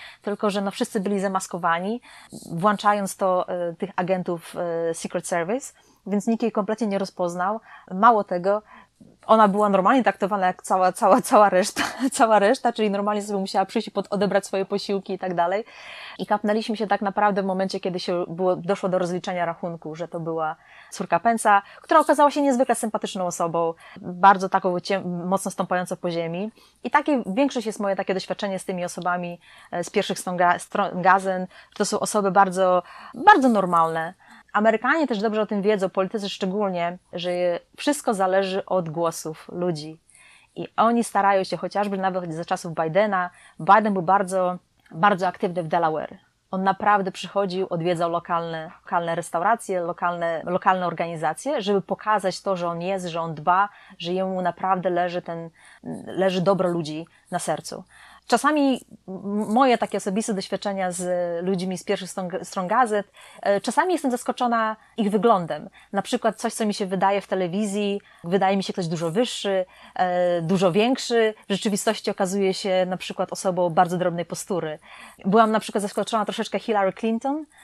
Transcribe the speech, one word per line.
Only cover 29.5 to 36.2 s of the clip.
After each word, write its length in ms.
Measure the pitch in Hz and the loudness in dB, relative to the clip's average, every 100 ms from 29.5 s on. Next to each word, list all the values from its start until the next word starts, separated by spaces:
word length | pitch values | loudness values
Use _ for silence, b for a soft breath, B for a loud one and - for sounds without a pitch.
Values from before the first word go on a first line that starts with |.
| B B | B B
e, 140 | 170 | -6
z 60 | 175 | -2
pierwszych 280 | 208 185 185 | -2 -2 -4
stron 180 | - 180 | -4 2
ga-, 220 | 175 175 | 2 2
stron 440 | - 202 190 185 | -2 -4 -2 2
gazyn, 380 | 180 190 190 185 185 B B | 4 4 4 -4 -6 B B
że 60 | - | -4
to 80 | |
są 160 | 202 208 | -2 -2
osoby 300 | - 214 196 | -2 0 2
bardzo, 520 | 190 196 185 185 180 B B B | 4 4 4 4 2 B B B
bardzo 340 | - 359 403 262 | 2 6 6 6
normalne. 640 | 214 180 170 165 165 165 - B B _ 202 | 4 4 2 2 0 -6 -10 B B _ 0
Amerykanie 500 | 220 220 247 320 285 | 2 2 2 0 0
też 120 | 214 | 0
dobrze 220 | 220 214 | 0 0
o 40 | 208 | -2
tym 160 | 208 | 0
wiedzą, 280 | 196 214 185 | 0 0 0
politycy 380 | - 190 220 | -2 -2 -4